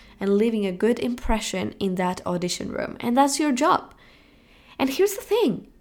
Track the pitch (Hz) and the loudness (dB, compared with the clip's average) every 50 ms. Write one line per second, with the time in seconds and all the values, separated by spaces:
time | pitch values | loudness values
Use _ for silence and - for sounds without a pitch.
0 | - - - - 202 196 202 202 226 233 220 214 202 190 185 185 - 220 240 240 | -20 -20 -12 -4 0 2 2 4 4 2 2 0 -2 0 2 2 2 2 2 0
1 | - 247 240 247 - - 226 214 - - - 185 208 214 - - 202 196 185 180 | -2 -4 -4 -4 -2 -2 -2 0 -2 -4 -4 -4 -6 -6 -6 -4 -4 -2 -2 0
2 | 185 180 185 - - - 175 175 175 175 - - - - - - - - - - | 0 -2 -2 -4 -4 -4 -4 -2 -2 -4 -4 -6 -6 -6 -6 -6 -6 -6 -8 -6
3 | - 240 240 262 277 277 269 - 311 302 262 233 285 339 359 - - - - - | -4 0 4 4 4 4 2 2 2 2 2 2 4 4 4 2 0 -6 -14 -20
4 | - - - - - _ _ _ _ _ - - - - - - 262 262 - - | -20 -20 -20 -20 -20 _ _ _ _ _ -20 -20 -20 -20 -6 -4 -2 -2 2 2
5 | 370 415 - - - - 403 466 427 277 190 - - - - _ | 0 0 0 -4 -4 -2 0 2 2 2 0 -2 -6 -14 -14 _